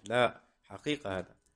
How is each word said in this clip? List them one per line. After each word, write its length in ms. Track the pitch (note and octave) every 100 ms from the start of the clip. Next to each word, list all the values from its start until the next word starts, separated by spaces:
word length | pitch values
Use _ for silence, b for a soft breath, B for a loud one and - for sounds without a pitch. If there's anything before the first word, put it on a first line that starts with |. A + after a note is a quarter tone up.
لا، 360 | G#2 A#2+ A#2+ - - _
حقيقة 560 | - G2+ D3+ D3 G2+ F#2
هذا. 160 | F2 - _